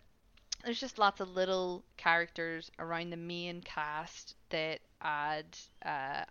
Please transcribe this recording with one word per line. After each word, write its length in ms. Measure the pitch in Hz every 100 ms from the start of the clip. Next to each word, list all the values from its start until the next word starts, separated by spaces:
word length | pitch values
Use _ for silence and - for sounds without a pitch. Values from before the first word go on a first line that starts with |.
| - _ _ - - -
there's 160 | 240 233
just 180 | 262 -
lots 220 | 202 196
of 80 | 185 185
little 480 | 185 185 180 180 - -
characters 760 | 170 170 170 - 165 165 - -
around 300 | 165 165 175
the 60 | 170
main 440 | 170 175 175 175
cast 720 | - - 151 151 165 - - - -
that 300 | 165 156 156 - -
add, 440 | 156 147 147 156 160 - - - -
uh, 380 | 151 135 143 -